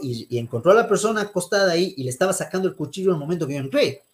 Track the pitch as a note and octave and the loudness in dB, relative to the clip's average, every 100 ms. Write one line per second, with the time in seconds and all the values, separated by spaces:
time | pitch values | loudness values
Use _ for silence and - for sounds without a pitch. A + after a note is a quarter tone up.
0 | C#3 A#2 - A#2+ A#2 A#2 E3 G#3+ A#3+ G3 | -2 -6 -4 -4 -4 2 6 6 4 2
1 | G#3+ G#3+ G3+ F#3 - G3+ G3 E3+ F#3 - | 2 0 -2 -4 -2 2 2 2 0 -2
2 | B2+ B2 F#3+ F#3 D#3 F#3 F#3+ - D3+ F#3+ | -6 0 0 0 -4 -2 -2 -4 -8 -2
3 | F#3+ E3 C#3+ F3 C#3+ C#3+ C3+ C#4+ A#3 - | 0 0 -2 -4 -2 -4 -2 0 0 -2
4 | _ | _